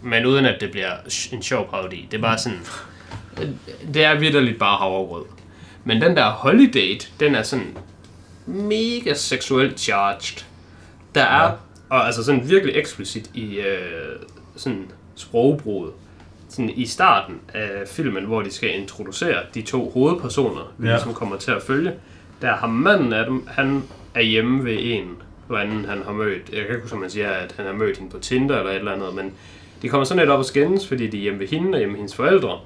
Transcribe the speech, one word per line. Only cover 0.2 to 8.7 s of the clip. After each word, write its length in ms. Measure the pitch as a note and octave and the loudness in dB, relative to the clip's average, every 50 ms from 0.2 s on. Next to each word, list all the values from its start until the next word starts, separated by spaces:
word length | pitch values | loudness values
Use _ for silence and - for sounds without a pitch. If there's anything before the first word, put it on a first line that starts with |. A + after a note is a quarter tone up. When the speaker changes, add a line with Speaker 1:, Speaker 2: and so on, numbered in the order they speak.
| A#2+ | 4
Speaker 1:
uden 200 | B2+ C3+ C#3 C3+ | 4 4 6 4
at 160 | A#2+ A2 - | 4 2 0
det 100 | G#2+ F#2 | -4 -6
bliver 200 | F2+ G2 F#2 F#2 F2 E2+ - | -4 -4 -4 -4 -6 -8 -8
sj-, 280 | - - - - - B2+ | -8 -6 -6 -6 -6 -8
en 60 | A2 | -8
sjov 280 | - - C3 A#2 G2 - | -4 -2 -2 -2 -2 -4
parodi. 380 | - G2 F#2 F#2 F#2 E2+ - - | -6 -6 -6 -6 -10 -12 -10 -8
Det 60 | - | -6
er 40 | G#2+ | -2
bare 160 | A#2 A2+ A2+ | 0 0 0
sådan... 220 | A2 - B2 G#2 F2 E2 - - - - - - - - - - - - - - - D#3 D3 C3 - - - - - - D#3 C#3 | 0 -2 -6 -6 -8 -10 -12 -14 -14 -14 -16 -20 -20 -18 -16 -16 -16 -16 -14 -10 -8 -8 -8 -8 -10 -14 -18 -18 -14 -12 -4 2
Det 100 | D#3 D#3 | 4 4
er 140 | D3+ D3+ D3 | 4 4 4
vitterligt 400 | D3+ D#3 C#3+ C#3+ C3 A#2+ A2+ A2+ | 2 4 4 4 4 4 2 0
bare 180 | G#2+ G2+ G2+ | 2 2 2
havregrød. 460 | G2 G2 F#2+ F#2+ F#2+ F#2+ F2+ E2+ E2+ - - - - - - - - - - - - - | 2 2 0 0 -2 -4 -4 -8 -12 -12 -14 -18 -20 -20 -20 -20 -20 -20 -20 -20 -8 -2
Men 180 | - A2+ A2+ | 0 2 4
den 140 | D#3 E3+ F3 | 4 4 6
der 140 | D#3 A#2+ G#2 | 6 4 4
Holiday, 720 | G#2+ - - C3+ F3 A#3 C#4 - - A#2 F#2+ F#2 G2+ G#2 - - - - | 2 2 4 6 10 10 8 8 8 2 2 2 -2 -4 -8 -14 -2 0
den 160 | D3+ D3 C#3 | 2 2 4
er 80 | A2 A2 | 2 0
sådan 340 | - C#3+ B2+ F#2+ D2+ - - - - - - - - - - - - - - - | 0 -2 -4 -4 -6 -10 -14 -16 -18 -20 -20 -20 -20 -20 -20 -20 -20 -20 -18 -12
mega 680 | - F3 G3 G#3 G#3 | -8 -6 -4 -2 0